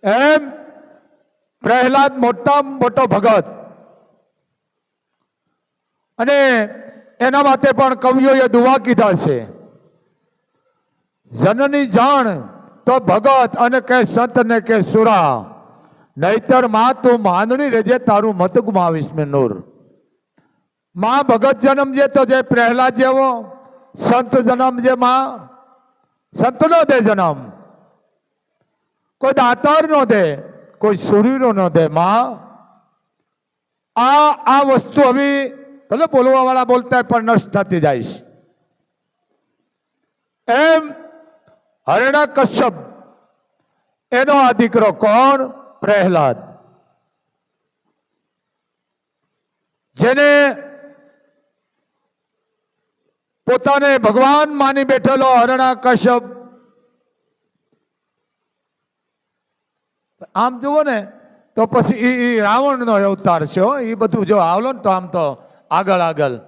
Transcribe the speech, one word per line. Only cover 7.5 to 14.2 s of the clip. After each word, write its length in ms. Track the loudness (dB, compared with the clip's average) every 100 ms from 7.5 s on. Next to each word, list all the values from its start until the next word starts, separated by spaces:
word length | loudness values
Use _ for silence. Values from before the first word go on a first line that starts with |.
| 2 2
પણ 240 | 2 0 0
કવિઓએ 520 | 0 2 2 2 2
દુઆ 300 | 2 2 2
કીધા 340 | 0 0 2
છે, 320 | 0 -2 -4 -6 -20 -20 _ _ _ _ _ _ _ _ _ _ _ _ _ _ _ _
"જનની 540 | -2 0 0 0 0 0
જાણ 720 | 2 2 2 0 -4 -10 -20 -20 _ -2
તો 140 | 0
ભગત 560 | 2 0 2 2 2 0
અને 260 | 0 0
કે 220 | 0 0
સંત 340 | 0 0